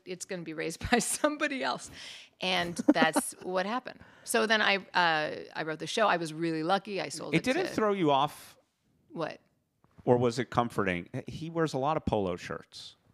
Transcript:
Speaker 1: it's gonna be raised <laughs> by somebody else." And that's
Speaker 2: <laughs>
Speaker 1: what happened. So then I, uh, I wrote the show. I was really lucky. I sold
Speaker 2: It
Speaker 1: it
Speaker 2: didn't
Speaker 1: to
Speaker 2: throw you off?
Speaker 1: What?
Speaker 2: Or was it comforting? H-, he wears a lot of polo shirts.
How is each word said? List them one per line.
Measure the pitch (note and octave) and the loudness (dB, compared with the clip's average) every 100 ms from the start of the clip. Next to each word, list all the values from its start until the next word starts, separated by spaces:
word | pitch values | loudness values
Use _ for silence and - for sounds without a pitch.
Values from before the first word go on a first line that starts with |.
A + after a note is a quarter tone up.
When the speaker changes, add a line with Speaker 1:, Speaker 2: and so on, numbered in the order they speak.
| - | -12
Speaker 1:
it's | F3+ - | -12 -8
gonna | F#3 | -8
be | D#3+ | -8
raised | D#3 D#3+ E3 | -6 -6 -4
<laughs> | - | 2
by | A#3+ | 2
somebody | - - D4+ D4+ D4 C4+ | 2 0 0 0 -2 -2
else." | C4 - - - - - - - | -4 -4 -8 -16 -16 -16 -20 -6
And | F#3 F3+ F3 E3+ - | -2 0 -2 -2 2
that's | E3+ D#3+ C4 - - | 6 6 2 -2 -10
Speaker 2:
<laughs> | |
Speaker 1:
what | F3+ F#3 F#3+ | -4 -2 -2
happened. | B3 - - - - | -4 -8 -16 -20 -20
So | - A#3 A3 | -2 0 4
then | A3 | 4
I, | G3+ G3 G3 | 4 2 0
uh, | - F3 D#3 D3+ - - | 2 4 2 0 -6 -10
I | - | -8
wrote | D#3 D#3 | -6 -6
the | D#3+ | -4
show. | - G#3 | 2 4
I | F3 | 2
was | E3 | 0
really | D#3 E3 D#3+ | -2 -2 0
lucky. | D#3+ G3 G#3+ F#3+ | 2 0 0 -6
I | D3 | -6
sold | D#3 - D#3+ | -8 -2 0
Speaker 2:
It | |
Speaker 1:
it | |
Speaker 2:
didn't | B3 D4 F#4+ | 2 0 0
Speaker 1:
to | |
Speaker 2:
throw | - G#3+ | 0 0
you | G3+ D3+ | 2 4
off? | C3+ D3 - - - _ _ _ _ _ | 4 2 -2 -20 -20 _ _ _ _ _
Speaker 1:
What? | C#4+ D3+ - _ _ _ _ _ _ - | -8 -8 -10 _ _ _ _ _ _ 2
Speaker 2:
Or | B2 | 4
was | B2 A2+ | 4 0
it | A#2 | -2
comforting? | - A#2 - G2 F2 F2+ | 0 0 0 0 0 -4
H-, | C3 - | -8 -8
he | - D#3+ | -8 -6
wears | E3 D#3+ | 0 0
a | C3+ | 0
lot | C#3 D#3 | 0 0
of | - | 2
polo | - F#2+ F2 | 2 2 -2
shirts. | - D2+ - - - - _ | -6 -10 -10 -18 -18 -20 _